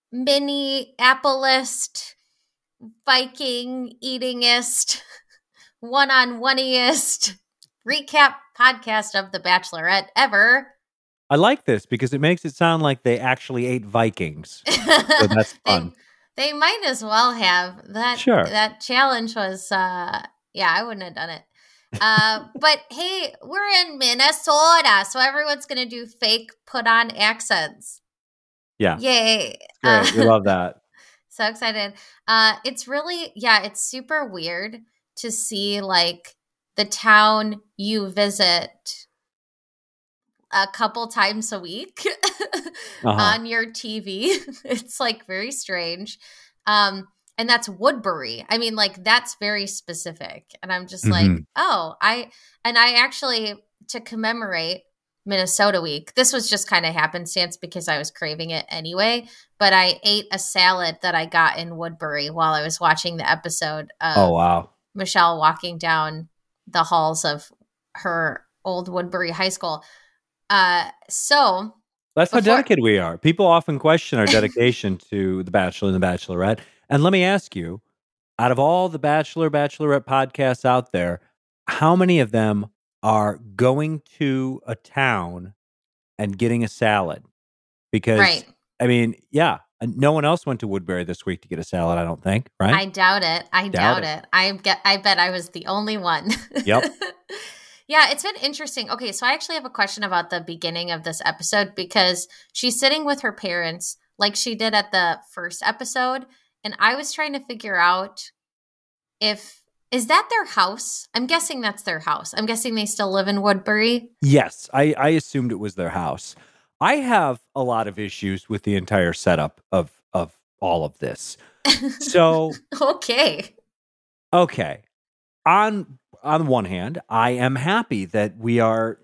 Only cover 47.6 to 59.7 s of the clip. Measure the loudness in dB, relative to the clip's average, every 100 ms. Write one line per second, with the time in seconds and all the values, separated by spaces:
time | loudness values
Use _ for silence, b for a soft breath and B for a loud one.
47.6 | -2 -2 0 0 -4 -6 -8 -12 -6 -4
48.6 | -2 -2 -2 -2 2 2 0 -6 -4 -4
49.6 | -6 -10 -10 -10 -10 -12 -16 -16 _ -14
50.6 | -6 -6 -6 -4 0 4 4 2 -2 -2
51.6 | 0 0 -4 -2 0 0 -6 b b b
52.6 | 0 4 4 4 2 0 -4 -4 -6 -10
53.6 | _ _ -14 -14 -10 -4 -4 -4 -4 -4
54.6 | -4 -8 _ _ _ _ -4 -2 0 2
55.6 | 2 2 -2 -8 -4 0 2 2 -2 -2
56.6 | 0 0 0 0 -2 -2 -6 -4 -4 -6
57.6 | -12 -8 -4 -4 -6 -8 -8 -8 -6 -8
58.6 | -8 -10 -6 -2 0 -2 -6 B B 0
59.6 | 4